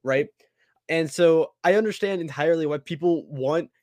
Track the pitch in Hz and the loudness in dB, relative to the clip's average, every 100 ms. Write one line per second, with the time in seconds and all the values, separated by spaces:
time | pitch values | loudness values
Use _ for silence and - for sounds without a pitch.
0 | 127 135 151 _ _ _ _ _ - 165 | -2 -2 -2 _ _ _ _ _ -6 -4
1 | 156 - 170 160 143 _ 175 202 214 - | -2 2 4 4 2 _ 2 2 0 -2
2 | 196 190 165 139 156 165 151 151 - 156 | -4 -4 -6 -2 0 0 -2 -4 -6 -4
3 | 175 165 - 143 131 165 - _ | 0 0 -4 -6 -2 -2 -4 _